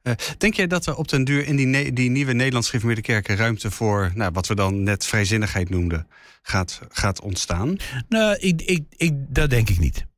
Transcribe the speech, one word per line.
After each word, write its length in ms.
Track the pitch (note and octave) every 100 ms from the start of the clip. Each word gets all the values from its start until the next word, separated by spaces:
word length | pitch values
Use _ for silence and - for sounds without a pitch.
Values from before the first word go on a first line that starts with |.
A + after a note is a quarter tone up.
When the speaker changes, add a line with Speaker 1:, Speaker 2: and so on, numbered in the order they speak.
Speaker 1:
eh, 120 | B2+ A#2 - -
denk 160 | G#3
jij 140 | G#3 F#3
dat 180 | F3+ E3
er 100 | D3
op 120 | D#3
den 160 | C#3
duur 220 | C3 C#3+ D3
in 80 | C#3
die 100 | C3
ne-, 280 | C#3 C#3
die 160 | B2+ B2
nieuwe 240 | C3+ C3+
Nederlands 340 | B2 C3 B2 A2
gereformeerde 340 | A#2+ A#2 A2
kerken 340 | G#2 A2 - G2
ruimte 360 | A2+ G#2+ G#2+
voor, 400 | - A2 G#2 F#2+ G2
nou, 160 | G2
wat 140 | F2 F2
we 80 | G#2
dan 280 | F#2+ G2
net 220 | G2 G2+ -
vrijzinnigheid 640 | A2 G2 A2 G#2+ G2 F2+
noemden, 380 | F#2 F2 E2 - - - _
gaat, 380 | - G2 F2+ - -
gaat 320 | - G#2 F#2
ontstaan? 540 | G2+ F#2 - E2+ A#2+ G3 - C3 -
Speaker 2:
Nou, 280 | A3+ G#3+ G3+
ik, 220 | F#3+ E3
ik, 220 | - F3+ D3 -
ik, 160 | E3 C#3+ C3
dat 200 | C3 D3+
denk 200 | B2 G#2+
ik 100 | F2
niet. 260 | D#2 - -